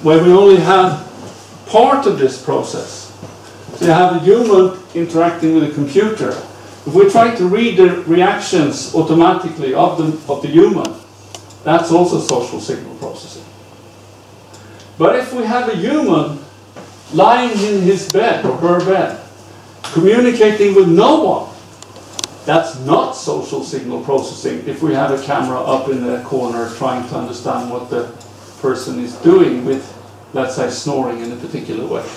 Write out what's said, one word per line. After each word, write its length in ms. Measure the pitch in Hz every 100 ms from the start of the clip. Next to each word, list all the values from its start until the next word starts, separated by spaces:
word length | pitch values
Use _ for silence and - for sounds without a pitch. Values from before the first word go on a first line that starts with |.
where 200 | 156 160
we 80 | 175
only 260 | 185 202 185
have 540 | 160 190 180 151 - - - - - - -
part 380 | 214 254 277 -
of 140 | 160
this 240 | 135 -
process. 680 | - 131 - - - - - - - - - - - -
So 100 | 170
you 60 |
have 240 | 165 180 170
a 40 |
human 580 | 165 233 233 190 180 - -
interacting 640 | 170 170 160 170 170 160 160
with 160 | 143
a 20 |
computer. 560 | - 139 190 214 214 131
If 640 | 123 - - - - -
we 160 | 160 196
try 260 | 226 226 -
to 120 | 180
read 300 | 208 233 180
the 260 | 180 -
reactions 920 | 151 170 190 208 - 180 143 - -
automatically 800 | - 151 165 170 180 160 - 135
of 240 | 135 143 156
the, 340 | 156 151 -
of 100 | 139
the 40 | 143
human, 460 | 156 208 190 - - - - - - - -
that's 280 | 151 165 165
also 280 | 170 180 160
social 400 | - 123 117 110
signal 360 | - 113 - -
processing. 480 | - - - - - - - - - - - - - - - - - - - -
But 180 | - 247
if 180 | 247
we 100 | 254
have 240 | 214 247 226
a 80 | 190
human 640 | 208 302 247 156 143 - - - - - - - -
lying 380 | 156 185 247 247 208
in 220 | 208 202
his 300 | 180 190 -
bed 340 | 196 233 - -
or 100 | 123
her 220 | 170 175
bed, 400 | 190 190 151 - - - - - - - -
communicating 840 | - 185 233 247 226 214 208 202 190
with 120 | 180
no 360 | 170 233 311
one, 320 | - - - - - - - - - - - - -
that's 340 | 160 - 131
not 320 | 131 165 -
social 500 | - - 76 73 82
signal 400 | - - - 82
processing 600 | - 139 - - 131 123 -
if 160 | 135
we 100 | 156
have 160 | 135 135
a 100 | 135
camera 360 | 147 143 131 127
up 300 | 127 131 135
in 160 | 127 123
the 160 | 123
corner 500 | - 135 120 120 117 -
trying 320 | 131 127 113
to 60 | 135
understand 560 | 120 117 135 123 120
what 180 | 123 120
the 140 | 123 - - - - - -
person 380 | 139 127 - 123
is 160 | 120 -
doing 480 | 165 185 151 123 127
with, 180 | 131 - - - - -
let's 220 | 139 127 -
say, 140 | 123
snoring 520 | 120 151 135 127 117
in 100 | 117
a 40 | 120
particular 500 | 113 123 107 110 123
way. 180 | 85 -